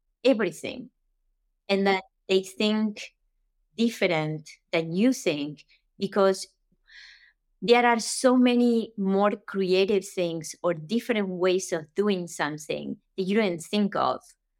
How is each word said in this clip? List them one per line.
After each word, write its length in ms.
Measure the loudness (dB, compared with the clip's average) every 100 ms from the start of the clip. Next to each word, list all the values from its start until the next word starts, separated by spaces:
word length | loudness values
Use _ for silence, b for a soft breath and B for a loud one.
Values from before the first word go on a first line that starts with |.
| _ _
everything, 680 | 0 2 0 -4 -12 -12 -16 _ _ _ _ _ _ _ -2
and 200 | 0 2
that 160 | 0 -2 _ 0
they 140 | 0
think 720 | 0 -2 0 0 -2 -6 -14 _ _ _ _ _ _ -2
different 720 | -2 0 -2 0 -2 -6 -12 -20 _
than 200 | -4 -2
you 220 | 0 2
think, 520 | 2 -2 -2 -4 -10 _ _ _ -8
because 500 | -4 2 2 0 -6 _ _ _ b b b b b _ _ _
there 240 | 4 4 6
are 140 | 2
so 380 | -2 0 4 6
many 540 | 6 4 4 2 -2 -4
more 340 | 0 2 2
creative 760 | 0 -6 -4 2 2 2 0 -2
things 480 | -4 -4 -4 -10 -6
or 120 | -4
different 540 | -4 -4 -4 -2 -2 -4
ways 440 | 0 0 0 -2
of 140 | -6 -4 -2
doing 320 | 0 0 -4
something 720 | -6 -6 -6 -8 -8 -8 -12 _ -6
that 60 |
you 140 | -2 0
don't 220 | 0 -4
think 360 | -4 -2 0 0
of, 260 | -2 -4 -10 _ _